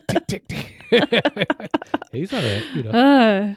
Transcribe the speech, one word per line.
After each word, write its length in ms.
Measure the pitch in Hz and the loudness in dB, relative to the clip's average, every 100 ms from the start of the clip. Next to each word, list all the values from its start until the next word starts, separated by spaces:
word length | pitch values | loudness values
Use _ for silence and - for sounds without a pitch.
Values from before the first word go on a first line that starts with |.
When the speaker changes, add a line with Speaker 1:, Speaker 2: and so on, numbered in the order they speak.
| - | -4
Speaker 1:
tick, 180 | - - | -8 -8
tick, 220 | 196 - | -10 -10
tick. 340 | - - - - | -12 -12 -14 0
<laughs> 1200 | 226 285 226 285 - - - 208 - - - - | 2 2 0 0 -2 -4 -6 -6 -8 -6 -8 -6
He's 200 | 120 190 | -8 -4
all 100 | 254 | -2
right, 220 | 117 104 285 | -2 -4 -6
you 80 | 165 | -8
know. 80 | 110 | -2
Speaker 2:
Uh, 640 | 233 277 277 226 196 208 | 4 6 6 4 2 -2